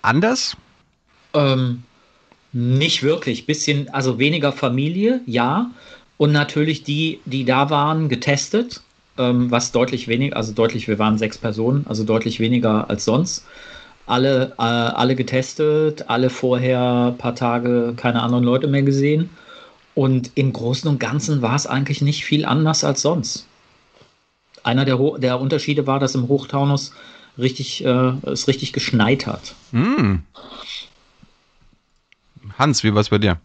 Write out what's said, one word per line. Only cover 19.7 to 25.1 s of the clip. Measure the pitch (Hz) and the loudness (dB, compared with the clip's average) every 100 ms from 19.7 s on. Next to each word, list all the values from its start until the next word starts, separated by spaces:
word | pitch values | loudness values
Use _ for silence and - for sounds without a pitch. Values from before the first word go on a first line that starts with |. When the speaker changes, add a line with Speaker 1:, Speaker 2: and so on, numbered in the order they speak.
| _ _ | _ _
Speaker 2:
Und | - 135 131 123 | 0 2 2 -2
im | - 135 | -2 -2
Großen | 113 117 127 160 | -2 -4 -2 0
und | 135 | -2
Ganzen | 113 143 165 147 | -2 -4 -2 -2
war | 117 | 0
es | 139 - | 0 0
eigentlich | 131 139 139 | -2 -2 0
nicht | 143 147 | 0 -2
viel | - 147 | 0 0
anders | - - 156 156 | 2 2 2 2
als | 147 160 | 0 0
sonst. | 147 165 - - - _ _ _ _ _ - _ _ _ _ - | 0 0 -2 -8 -12 _ _ _ _ _ -20 _ _ _ _ -8
Einer | 120 123 | -2 0
der | 139 127 | 2 2
Ho-, | 139 | 0